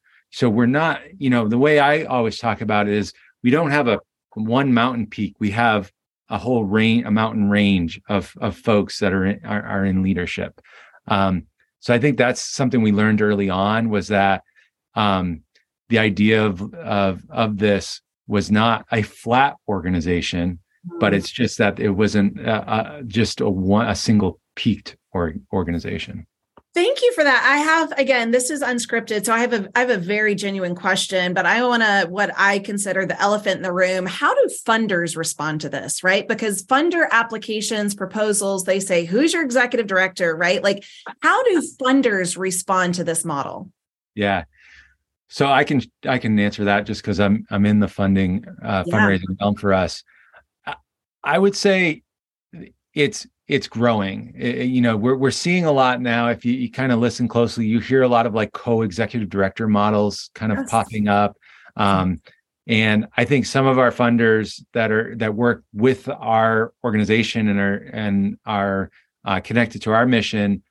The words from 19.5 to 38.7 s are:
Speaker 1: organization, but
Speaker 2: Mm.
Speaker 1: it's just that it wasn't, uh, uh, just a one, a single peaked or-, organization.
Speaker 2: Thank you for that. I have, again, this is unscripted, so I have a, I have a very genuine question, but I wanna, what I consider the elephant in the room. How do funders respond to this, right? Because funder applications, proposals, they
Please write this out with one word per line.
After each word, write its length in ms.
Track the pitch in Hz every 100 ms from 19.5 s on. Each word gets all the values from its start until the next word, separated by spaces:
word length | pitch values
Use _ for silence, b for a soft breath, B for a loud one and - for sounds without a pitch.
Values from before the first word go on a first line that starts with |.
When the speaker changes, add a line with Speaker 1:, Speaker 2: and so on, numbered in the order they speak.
| - -
Speaker 1:
organization, 920 | 98 87 90 80 87 - 90 90 87 _ _ 175 -
but 140 | 104
Speaker 2:
Mm. 40 | 98
Speaker 1:
it's 140 | 92
just 260 | - 113 -
that 220 | 104 98
it 100 | 104
wasn't, 560 | 95 104 104 98 95 120
uh, 180 | 110 -
uh, 360 | 110 113 147
just 380 | 123 101 127 -
a 80 | 117
one, 400 | 95 92 101 113
a 60 |
single 460 | 95 - 107 95 - _ -
peaked 400 | 117 101 - - _
or-, 220 | 92 82 85 -
organization. 720 | 98 85 85 98 - - - - _ _ - _
Speaker 2:
Thank 280 | 349 392 554
you 100 | 480
for 100 | 339
that. 180 | 285 247
I 140 | 247 285
have, 340 | 311 320 311 -
again, 320 | 269 247 233
this 200 | 247 247
is 120 | 294
unscripted, 640 | 247 247 - 233 226 214
so 80 | 208
I 80 | 226
have 120 | 240
a, 160 | 233 190
I 60 | 240
have 100 | 247
a 80 | 208
very 360 | 170 208 214
genuine 400 | 202 202 196 180
question, 600 | 175 196 196 - 185 180
but 100 | 180 170
I 180 | 220 247
wanna, 400 | 240 214 196 170
what 220 | 185 196 -
I 240 | 196 202
consider 440 | 202 202 202 185
the 160 | 185 175
elephant 360 | 202 208 202 185
in 60 |
the 100 | 185
room. 340 | 180 185 185 185
How 280 | - 294
do 140 | 508 494 - -
funders 500 | 226 214 180 170 160
respond 440 | 160 - 151 151
to 60 | 147
this, 360 | 143 135 -
right? 240 | 185 202 202
Because 360 | 220 220 190
funder 440 | - 262 339 339 311
applications, 840 | 226 233 220 220 220 208 220 208
proposals, 680 | 202 185 214 214 202 196 196
they 160 | 190